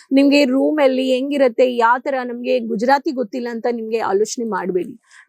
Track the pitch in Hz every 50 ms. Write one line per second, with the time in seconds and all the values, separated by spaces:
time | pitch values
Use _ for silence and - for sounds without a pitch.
0 | - _ 269 269 277 285 277 285 294 247 254 269 277 294 302 302 285 262 262 254
1 | 262 262 254 254 262 285 285 285 277 247 226 - 254 254 247 233 233 226 247 254
2 | - 302 269 262 247 247 240 240 247 254 254 254 226 220 226 202 240 240 277 285
3 | 269 339 262 254 247 202 - 254 240 240 233 226 220 247 240 233 220 220 226 220
4 | 208 190 196 196 214 214 - 254 233 226 196 180 180 185 180 180 - - - -
5 | _ _ - - -